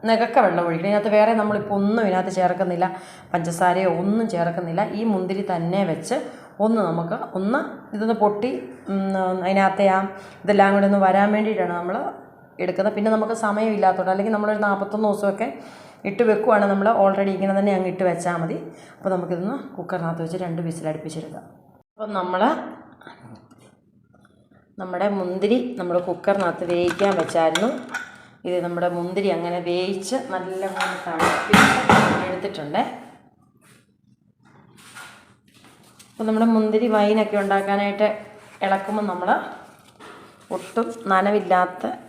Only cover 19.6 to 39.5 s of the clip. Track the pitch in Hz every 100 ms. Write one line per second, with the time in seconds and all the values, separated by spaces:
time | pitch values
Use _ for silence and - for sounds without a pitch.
19.6 | - - 165 180 165 165 165 180 180 165
20.6 | 165 165 160 156 160 160 156 - - -
21.6 | _ _ _ _ 214 202 180 185 233 320
22.6 | - - - - - - - - - -
23.6 | - _ _ _ _ _ _ _ _ _
24.6 | _ - 185 180 202 202 180 185 202 247
25.6 | - - 180 175 180 175 - 196 175 170
26.6 | 175 175 175 170 202 180 156 170 160 165
27.6 | 220 269 - - - - - _ 180 180
28.6 | 175 175 175 175 175 185 196 165 170 175
29.6 | 175 175 185 190 - 254 - 185 180 190
30.6 | 196 196 190 180 175 160 - - - -
31.6 | - - - - - - - - 190 -
32.6 | 147 180 269 - - - _ _ _ _
33.6 | _ _ _ _ _ _ _ _ _ -
34.6 | - - - - - - _ _ _ _
35.6 | - - - _ - - 220 220 233 220
36.6 | 214 214 240 214 208 220 208 202 196 196
37.6 | 196 202 202 202 214 - - - - -
38.6 | 196 190 196 214 208 180 185 262 -